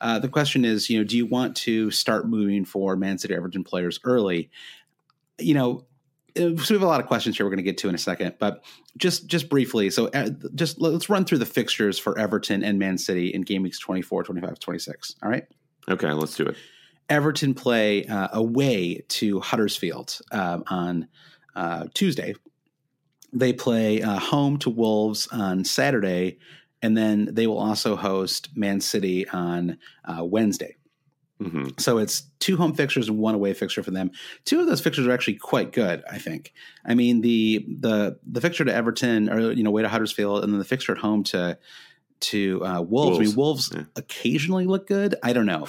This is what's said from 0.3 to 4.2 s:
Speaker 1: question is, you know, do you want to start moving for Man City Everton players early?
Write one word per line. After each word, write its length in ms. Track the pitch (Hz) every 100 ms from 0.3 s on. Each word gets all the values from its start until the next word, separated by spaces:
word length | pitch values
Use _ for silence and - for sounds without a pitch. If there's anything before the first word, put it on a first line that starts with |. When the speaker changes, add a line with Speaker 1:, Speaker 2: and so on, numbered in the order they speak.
Speaker 1:
question 340 | 151 143 135
is, 240 | 120 107 -
you 80 | 113
know, 80 |
do 140 | 104 120
you 80 | 117
want 280 | 123 127 -
to 340 | - 113 110
start 360 | - - 110 113
moving 380 | 113 101 101
for 320 | 92 101 95 95
Man 220 | 95 95
City 160 | -
Everton 280 | 90 90 95
players 380 | 90 90 90 -
early? 460 | 127 127